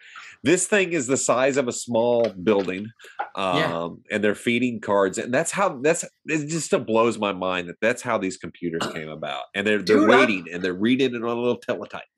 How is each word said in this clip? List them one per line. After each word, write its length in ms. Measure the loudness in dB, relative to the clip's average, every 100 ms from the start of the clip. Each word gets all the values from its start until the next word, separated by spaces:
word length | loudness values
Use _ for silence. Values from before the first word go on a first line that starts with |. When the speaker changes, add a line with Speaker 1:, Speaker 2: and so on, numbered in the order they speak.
| -20 -20 -20 -6
Speaker 1:
This 240 | 2 2 4
thing 260 | 2 2
is 140 | 0 0
the 100 | 0
size 400 | 2 4 4 2
of 100 | -2
a 40 |
small 580 | -4 -2 2 4 4 2
building, 640 | 0 2 2 2 -4 -8 -14 -20 -14 -12 -4
Speaker 2:
Yeah. 440 | 0 0 0 -2
Speaker 1:
um, 240 | -6 -8 -6
and 120 | 0
they're 120 | 0 0
feeding 440 | 0 0 0 -2
cards, 380 | 0 2 2 0
and 160 | -2
that's 160 | -2 -2
how, 280 | 0 -2 0
that's, 220 | 0 0 -4 _ -6
it 200 | -4 -2
just 200 | -6 -2
still 140 | -2
blows 360 | 2 2 2 2
my 140 | -2
mind 340 | -2 -2 -2 -4
that 80 | -2
that's 220 | -2 -2
how 160 | -2 -2
these 180 | -2 -6
computers 480 | -14 -8 -6 -4 -6
came 160 | -8 -12
about. 360 | -10 -8 -8 -8 -4
And 100 | 0
they're, 160 | 0
they're 160 | 4 4
Speaker 2:
Dude, 100 | 6
I 80 | 6
Speaker 1:
waiting, 260 | 4 0 -6
and 80 | -6
they're 120 | -4 0
reading 400 | 0 2 0 -2
it 80 |
on 60 | -4
a 40 |
little 240 | -2 -2 -2
teletype. 460 | -4 -6 -6 -14 -18